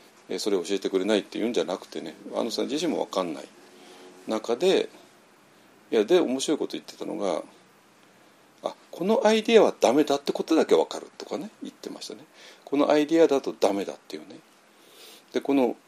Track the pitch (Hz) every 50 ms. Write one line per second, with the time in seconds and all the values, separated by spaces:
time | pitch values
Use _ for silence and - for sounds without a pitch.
0 | - - _ - - - - 90 - 107 101 92 82 95 101 95 - 95 92 95
1 | 92 104 110 98 - - - 90 101 120 - 90 80 85 92 - - - - 78
2 | 78 - - - - - - 104 117 117 - - 107 107 131 151 180 160 107 82
3 | - - - 98 92 - - - - - - - - - - - - - - -
4 | - - - - - - 110 110 - 117 120 123 170 190 165 110 - - - -
5 | - _ _ _ _ _ _ _ _ _ _ _ _ _ _ _ _ _ - 113
6 | 104 113 175 180 135 113 127 135 - - 151 - - - - 82 - - - -
7 | - 85 87 95 101 95 80 - - - - - _ _ _ _ _ _ _ _
8 | _ _ _ _ _ _ _ _ _ _ _ _ - 95 - - - _ - -
9 | 170 196 220 - 202 214 220 220 214 - 226 208 165 101 - - - 104 120 151
10 | 143 - 139 139 - - - - 196 - 320 302 - - - 80 76 - - 80
11 | - - - - - - - 113 175 220 - _ - - - _ - - - -
12 | - - - - - - _ - - - - - _ - - 143 143 143 147 151
13 | 147 143 165 165 165 147 139 135 - 95 80 - - 101 98 101 90 80 69 -
14 | _ - - 76 78 - - 85 - _ _ _ _ _ _ _ _ _ - -
15 | - - - - _ _ - 127 - - 139 139 127 113 - - _